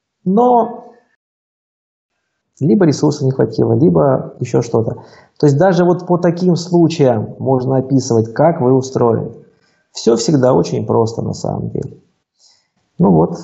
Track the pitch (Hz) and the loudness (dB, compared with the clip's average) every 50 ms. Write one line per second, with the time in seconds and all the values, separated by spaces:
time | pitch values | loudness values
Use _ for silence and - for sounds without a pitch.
0 | _ _ _ _ - 180 196 226 247 247 247 233 220 220 - - - - - _ | _ _ _ _ -4 -2 0 2 2 2 2 2 0 -2 -6 -16 -18 -20 -20 _
1 | _ _ _ _ _ _ _ _ _ _ _ _ _ _ _ _ _ _ _ _ | _ _ _ _ _ _ _ _ _ _ _ _ _ _ _ _ _ _ _ _
2 | _ _ _ _ _ _ _ _ _ _ _ - 131 175 220 208 180 151 131 - | _ _ _ _ _ _ _ _ _ _ _ -4 0 0 2 4 2 2 0 0
3 | 156 151 143 - 135 131 - - 127 - - 135 123 113 113 117 156 180 170 160 | 0 -2 -2 0 -4 -4 0 -2 -2 -2 0 -2 0 0 2 2 2 2 2 2
4 | 147 165 160 - - - - - 127 - - 131 123 - - 113 113 - 113 - | 2 2 0 -2 -4 -10 -10 -10 -8 -4 -2 -2 -2 0 -2 -2 -2 -2 -8 -10
5 | - - - - _ _ _ - 151 147 139 143 185 196 170 175 175 180 175 180 | -16 -20 -20 -20 _ _ _ 0 0 2 2 4 2 2 2 2 2 2 0 -2
6 | - - 175 170 180 175 165 175 185 180 165 143 - - 175 170 165 151 160 156 | -2 -2 -2 0 0 -2 -2 0 0 0 0 0 -2 0 2 2 2 2 2 2
7 | 139 127 117 107 107 - - - 113 127 131 127 127 131 131 131 131 - 135 131 | 2 2 2 0 -4 -8 -10 -6 -2 -2 0 0 0 0 -2 -2 0 0 0 0
8 | 123 - 117 110 110 113 - - 147 170 170 165 123 127 135 131 127 - - 113 | 0 2 0 0 0 0 0 2 2 2 2 2 2 2 2 2 0 -2 -2 0
9 | 123 117 113 113 - - - - - _ _ _ _ _ _ _ _ _ - - | 0 2 0 0 -4 -8 -12 -18 -20 _ _ _ _ _ _ _ _ _ -16 -2
10 | - 220 233 220 - 175 151 131 127 127 143 170 - - - 120 110 113 113 117 | 0 0 0 0 0 0 0 2 2 2 2 2 0 -2 -4 -6 -4 -2 0 0
11 | 110 113 - - - 110 - - - 50 50 - - - - - - - - - | 0 -2 -4 -8 -8 -8 -8 -6 -6 -6 -6 -6 -8 -8 -8 -8 -10 -10 -14 -20
12 | _ _ _ _ _ _ _ _ _ _ _ _ _ _ _ _ _ _ _ - | _ _ _ _ _ _ _ _ _ _ _ _ _ _ _ _ _ _ _ 0
13 | 175 196 85 78 175 - - - | 2 4 4 2 2 0 -4 -12